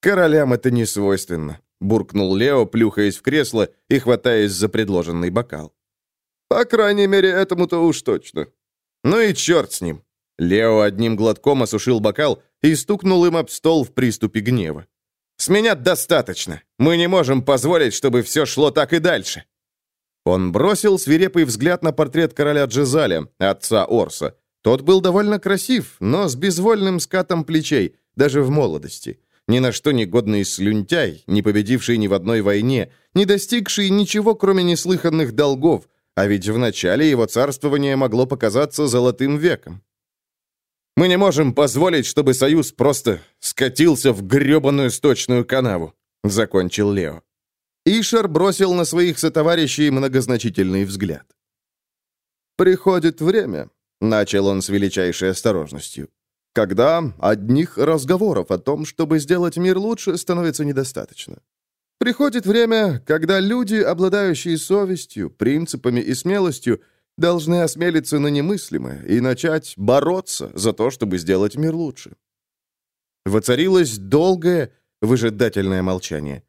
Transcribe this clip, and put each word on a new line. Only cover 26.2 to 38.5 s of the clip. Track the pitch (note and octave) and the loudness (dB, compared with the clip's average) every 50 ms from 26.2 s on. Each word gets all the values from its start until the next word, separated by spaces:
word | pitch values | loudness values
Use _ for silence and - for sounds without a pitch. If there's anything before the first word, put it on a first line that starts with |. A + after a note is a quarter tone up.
| G3+ F3 | 0 -2
с | B2 | -4
безвольным | B2 D3+ G3 F3+ D#3+ F#3 A3 A3+ G#3+ G3 F#3+ F#3 F3 | -2 -2 -2 -2 0 2 2 2 2 0 0 -2 -2
скатом | - - - F#3 F#3 - F3+ E3+ D#3 | -4 -2 -2 -4 -2 -2 -2 -4 -4
плечей, | A#2+ D#3+ D#3 D#3 - D#3 C3 G2 E2+ - _ _ _ _ | -2 -2 -2 0 0 0 0 0 -2 -6 _ _ _ _
даже | - C3+ C#3+ B2+ D3 C#3+ | 0 0 2 2 2 0
в | B2+ | 2
молодости. | C#3+ D3+ C#3 G#2+ D#2 D2+ D2 - - - - - - _ _ _ _ _ _ - | 2 0 0 0 -2 -6 -10 -12 -16 -14 -14 -14 -14 _ _ _ _ _ _ 0
Ни | G#2+ B2 | 0 2
на | B2+ B2+ | 2 0
что | G#2+ - _ D3+ C#3+ | -2 0 _ 0 0
негодный | B2 A2+ F2+ F2 A#2+ A#2 G2+ G#2+ G#2 G2 | 0 0 0 0 0 0 2 0 0 -2
слюнтяй, | - - - F#2+ G2+ G#2+ G#2+ G2+ - - E3+ D3 G2+ D#2 E2 _ - | -2 -4 -4 -2 -2 -2 -2 -2 -2 -2 0 0 -2 -4 -8 _ -2
не | F#2 G#2 G2 | -2 0 0
победивший | G#2+ G2+ G#2 G#2+ G2 B2+ B2+ B2+ - A#2+ A2+ | 2 0 0 0 0 -2 -2 0 0 0 0
ни | G#2+ G2+ | 2 0
в | F#2+ | 0
одной | G2 F2 G2 A#2 A2+ | 0 0 0 -2 0
войне, | G2+ G2+ G2+ G2+ A2 B2+ C3+ B2 G2+ - _ _ _ _ _ | 0 0 0 0 0 0 0 -2 -4 -6 _ _ _ _ _
не | F3+ G3+ | 0 2
достигший | F#3 G#3 G3+ G3+ - - A#3+ G3+ F#3+ - - G3+ G3 | 2 2 0 0 -2 -4 -4 -4 -4 -4 -2 0 0
ничего, | F#3+ G3+ G#3 F#3+ - G#3+ G#3 A3 A3 | 2 2 0 0 -2 0 2 0 0
кроме | - - G3 G3 F#3+ F3+ | 2 2 2 2 2 2
неслыханных | F3 F3 E3 - F3 F#3 F3 - E3+ D#3 D#3+ D#3 B2 A2 | 0 0 0 0 -2 -2 0 0 0 0 0 -2 -2 0
долгов, | A2 D3 C#3+ C#3 C3 C3+ E3+ D#3 G#2 - _ _ _ _ _ _ | 0 0 0 0 2 2 2 2 2 -2 _ _ _ _ _ _
а | - G2 | -2 0
ведь | G2+ G#2 G2+ F2+ G2+ | 2 0 0 -2 -2
в | G#2+ A#2 | -2 0
начале | B2+ A#2 G2 - F#2 F2+ F#2 A#2+ D3+ D#3 | 0 -2 -2 -2 -2 0 2 2 2 2
его | C#3+ A#2+ A2+ | 4 2 0
царствования | G#2 - A#2 B2+ C#3+ C3+ - - D3 C#3 D3 C#3 C#3 C#3 | 0 0 0 0 0 -2 -4 -2 -2 0 0 0 0 0
могло | C3+ C3+ B2+ G#2+ A#2+ B2+ | 0 0 0 0 0 0
показаться | B2+ C#3 C3 - A2 | 0 -2 -2 -2 0